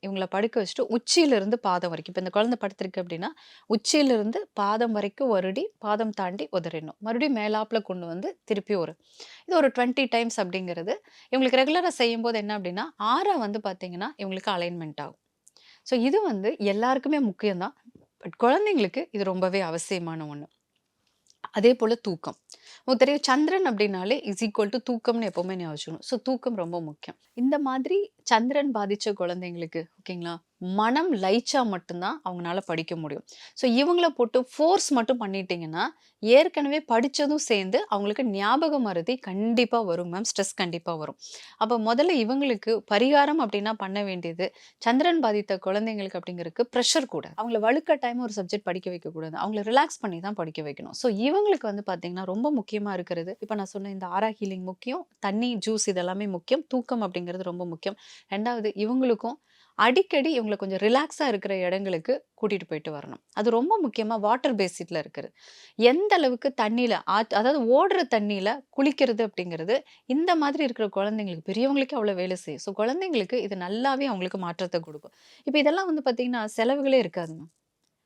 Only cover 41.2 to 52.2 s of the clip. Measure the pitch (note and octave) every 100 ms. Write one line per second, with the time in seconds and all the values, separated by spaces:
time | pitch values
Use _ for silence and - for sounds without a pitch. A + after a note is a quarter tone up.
41.2 | - - - - A3 A#3+ G#3+ A#3+ E4+ D#4
42.2 | A3 C4+ C#4 A3 - A3+ - G#3 B3+ C#4+
43.2 | C#4+ D#4 A#3 G#3 G#3 A3 F#3+ G3 G3+ F3+
44.2 | E3+ E3+ F#3+ - - _ A#3 B3+ F4 E4+
45.2 | A#3+ G#3 G#3 F#3+ F#3 G3+ A3 G#3+ G3 F3+
46.2 | F3+ F3+ E3+ - A#3+ B3 A#3+ D#4+ B3+ D#3+
47.2 | - - A#3 A3+ G#3+ C#4+ D#4+ D4 B3 A#3+
48.2 | B3 G#3 F3+ G#3 G3 F3+ F#3 F3 D#3 E3
49.2 | D#3+ E3 F#3 G#3+ G#3 B3+ D#4 - G#3+ E3+
50.2 | G3 G#3 D#3+ D#3+ D3+ - - - B3+ G3+
51.2 | B3+ F#4 G#4 F4 A3 G3+ G3+ F3+ F3 F3+